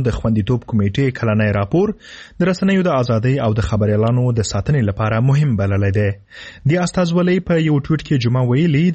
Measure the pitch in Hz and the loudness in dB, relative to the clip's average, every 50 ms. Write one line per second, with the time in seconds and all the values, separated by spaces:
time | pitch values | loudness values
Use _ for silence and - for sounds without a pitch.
0 | 131 120 - - - 117 113 107 98 - 127 117 - - 117 107 98 101 98 143 | 0 -2 -2 -2 -2 0 0 0 0 0 -2 -2 -2 -2 -2 0 0 0 0 0
1 | 139 131 127 - - 110 107 107 107 104 101 101 101 - 160 170 202 220 208 - | 0 -2 -2 -2 -2 0 0 0 0 0 0 -2 -2 0 0 0 0 0 -2 -8
2 | - - - - - - - - 180 185 180 180 190 196 190 190 175 180 147 131 | -14 -20 -20 -20 -20 -20 -4 -2 0 0 0 0 0 0 2 2 0 0 0 0
3 | 123 117 113 110 113 127 135 139 120 110 107 113 104 - 113 101 107 107 104 104 | 0 0 0 0 0 0 0 0 0 0 0 0 -2 -2 0 0 0 2 2 2
4 | 107 113 123 123 123 123 120 113 101 - - 101 - - 151 139 110 98 95 - | 2 2 2 2 0 0 0 -2 -2 -2 -4 -4 -2 0 0 0 0 -2 -2 -2
5 | 110 107 110 113 123 139 135 147 151 139 113 95 98 98 101 98 101 98 95 104 | -2 -2 0 0 2 2 2 2 2 0 0 0 0 0 0 0 0 0 0 0
6 | 104 98 101 - - _ - - - - - - - 135 165 180 175 170 - 185 | 0 0 -2 -6 -14 _ -20 -20 -20 -20 -20 -4 -2 0 0 0 0 -2 0 -2
7 | 180 165 170 180 175 180 180 190 180 - 170 165 160 156 151 143 135 - 160 151 | 0 0 0 0 2 2 0 0 0 0 0 0 2 2 0 0 0 0 -2 -4
8 | - - 156 131 113 117 123 127 127 120 123 139 170 175 139 143 170 180 | 0 -2 -2 0 0 0 0 0 0 2 2 2 2 2 2 2 2 2